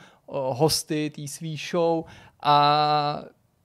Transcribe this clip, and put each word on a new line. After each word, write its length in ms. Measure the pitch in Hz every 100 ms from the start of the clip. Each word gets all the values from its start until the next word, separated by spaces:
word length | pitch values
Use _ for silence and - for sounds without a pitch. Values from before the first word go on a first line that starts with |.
| - _ -
o, 280 | 143 131
hosty 560 | 127 156 - - 151 151 151
té 120 | 143
svý 280 | - 165 147 -
show 340 | 180 165 165 165 - - _
a 800 | 147 147 147 147 151 151 147 151 139 - _ _